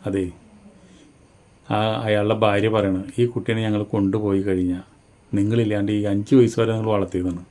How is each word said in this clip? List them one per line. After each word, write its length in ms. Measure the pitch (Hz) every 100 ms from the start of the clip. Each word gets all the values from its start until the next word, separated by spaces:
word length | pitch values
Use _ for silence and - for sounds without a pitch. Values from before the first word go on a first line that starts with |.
| -
"അതേ," 200 | 98 90 85 - - - - - - - _ _ _ _ _ - 110
ആ 40 | 110 110 110
അയാളുടെ 300 | 104 104 110
ഭാര്യ 260 | 110 101 110 110
പറയണ്, 260 | 98 92 98 -
"ഈ 40 | 120
കുട്ടീനെ 360 | 120 - 110
ഞങ്ങൾ 200 | 110 107 104
കൊണ്ടുപോയി 480 | 107 98 107 104 98
കഴിഞ്ഞാൽ 420 | 98 92 90 90 - - _ _ _ 104
നിങ്ങളില്ലാണ്ട് 540 | 101 117 110 104 101
ഈ 100 | 104 101
അഞ്ച് 220 | 101 104 135
വയസ്സ് 240 | 117 113
വരെ 120 | 113
നിങ്ങൾ 180 | 110 110
വളർത്തിയതാണ് 480 | 104 95 92 90 85 -